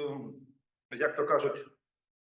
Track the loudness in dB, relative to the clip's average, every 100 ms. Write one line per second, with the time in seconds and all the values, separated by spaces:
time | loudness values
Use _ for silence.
0 | -4 -6 -8 -14 -20 -20 _ _ -12 0
1 | 0 2 4 4 4 -2 -10 _ _ _
2 | _ _